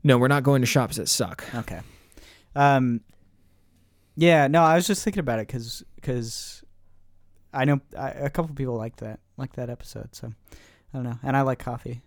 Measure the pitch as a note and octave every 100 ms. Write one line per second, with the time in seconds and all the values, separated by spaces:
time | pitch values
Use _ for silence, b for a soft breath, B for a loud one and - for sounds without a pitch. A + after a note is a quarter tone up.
0 | D3 B2 B2+ C#3+ C3+ C#3 A#2+ D3+ A#2 -
1 | - - F#2+ D#2+ - A#2+ A2 E2 - b
2 | b b b b b C#3+ C#3+ C#3 B2+ A#2
3 | _ _ _ _ _ _ _ _ _ _
4 | _ - E3 E3 C#3 D#3 D#3+ E3 F3 G3
5 | - G3+ C#3+ A2+ G#2+ B2+ A#2 - - -
6 | - B2 A2+ - - - - _ _ -
7 | _ _ _ _ _ C#3 C3+ C#3+ _ -
8 | C3+ - C#3+ C#3+ D#3+ C#3 C3 A#2 A2+ -
9 | A2 A2 _ - C3 - B2 A#2+ - -
10 | A2 - A#2 G#2+ b b b b b C3+
11 | B2 A2+ B2 C3+ C3+ B2+ - A#2+ - A#2+